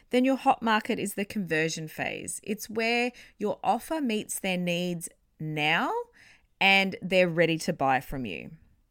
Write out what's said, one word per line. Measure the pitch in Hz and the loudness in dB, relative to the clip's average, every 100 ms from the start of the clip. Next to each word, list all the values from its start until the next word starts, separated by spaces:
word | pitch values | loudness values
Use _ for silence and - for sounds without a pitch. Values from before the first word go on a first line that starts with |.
| _ | _
Then | 247 262 | 2 2
your | 262 | 2
hot | 269 - | 2 2
market | 226 220 - 226 | 2 0 0 -4
is | 190 | -4
the | - | -4
conversion | 202 220 170 156 160 165 156 | -6 -4 0 2 0 -2 -8
phase. | - 135 - - - | -6 -6 -6 -10 -10
It's | - 208 - | -6 -8 -6
where | 220 226 240 240 - - - | -2 0 2 0 -4 -18 -6
your | 208 - | -4 -2
offer | - 226 - 320 | 0 0 0 -2
meets | 262 214 - - | 0 -2 -4 -6
their | 190 180 | -2 -2
needs | 175 175 180 170 - _ _ - | 0 0 -2 -4 -8 _ _ -10
now | 156 151 151 170 277 453 480 _ - - _ - | -6 0 2 2 0 -2 -6 _ -20 -20 _ 0
and | 190 196 196 - | 4 4 4 -2
they're | 175 185 180 | 0 4 4
ready | 165 165 160 | 4 2 2
to | - | -2
buy | 156 135 131 | 0 2 0
from | - 139 117 | -2 -8 -6
you. | 73 62 160 _ _ _ | -8 -12 -16 _ _ _